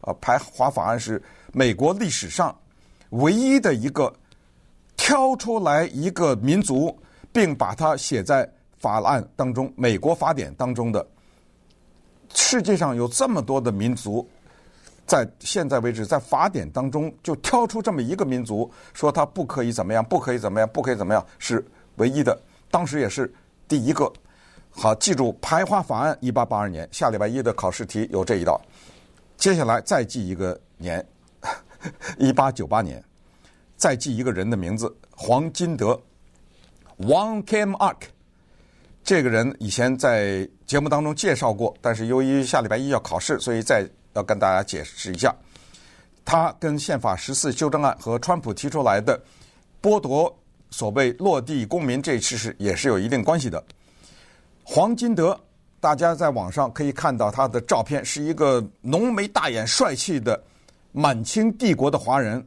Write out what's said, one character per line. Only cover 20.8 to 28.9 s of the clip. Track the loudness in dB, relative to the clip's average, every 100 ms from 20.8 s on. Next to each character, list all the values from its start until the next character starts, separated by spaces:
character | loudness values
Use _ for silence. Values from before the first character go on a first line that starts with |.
可 | -2
以 | -2
怎 | 2
么 |
样， | 0 0 -12
是 | -2 -2 -4 -18 _ 0
唯 | 0
一 | 2
的。 | 2 0 -4 _ _
当 | -2 0
时 | -2
也 | -2
是 | -2 -4 -6 _ _ -2
第 | 0
一 | 2
个。 | 0 0 -2 _ _ -20 -20 -20
好， | -2 0 2
记 | 0 2
住 | 0 -2
排 | 0 0
华 | 2 0
法 | 0 -2
案， | 0 -2
一 | -2
八 | 0
八 | 0 0
二 | -2
年， | -6 -10
下 | -2 -2
礼 | 0
拜 | -2
一 | 0
的 | -2
考 | 0 -2
试 | -4 -6
题 | -4 -2
有 | -2 0
这 | 0
一 |
道。 | 2 0 -4 -20 -20